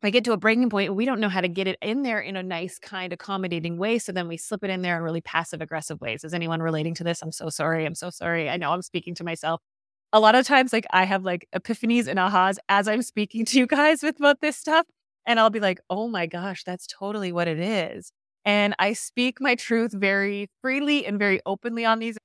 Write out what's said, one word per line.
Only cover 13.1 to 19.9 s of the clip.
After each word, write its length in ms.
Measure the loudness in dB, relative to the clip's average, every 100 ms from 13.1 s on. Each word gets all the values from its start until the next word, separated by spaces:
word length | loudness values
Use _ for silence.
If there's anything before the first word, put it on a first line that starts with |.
| -4 -4 -2 2
to 120 | 4
you 80 | 4
guys 380 | 4 4 4
with 160 | 0 2
about 220 | 4 4
this 160 | 0 -2
stuff. 280 | 2 2 2 _ _ _ 0
And 140 | 4
I'll 100 | 4
be 120 | 4
like, 180 | 0 -2 -4
"Oh 200 | -4 -2
my 180 | -2 -4
gosh, 360 | -4 -8 -8
that's 220 | -10 -10 -12
totally 460 | -10 -6 -4 -4
what 160 | -2 0
it 120 | 0
is." 520 | -2 -2 -4 -8 -16 _ _ _
And 300 | 2 2 2 2
I 140 | 0
speak 460 | 0 -6 -2 -2 0
my 140 | 0
truth 400 | 0 2 0 0